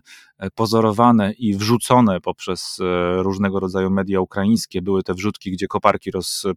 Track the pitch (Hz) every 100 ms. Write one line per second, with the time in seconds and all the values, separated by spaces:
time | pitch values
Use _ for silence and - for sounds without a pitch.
0 | - - _ _ 95 - 113 113 110 101
1 | 120 117 101 107 113 98 107 117 - 127
2 | 117 90 95 - - 90 - - 95 90
3 | 87 92 92 95 101 95 95 95 95 98
4 | 95 95 92 - 98 113 - 95 90 95
5 | 92 90 104 - 98 92 95 104 104 98
6 | - 92 87 - 98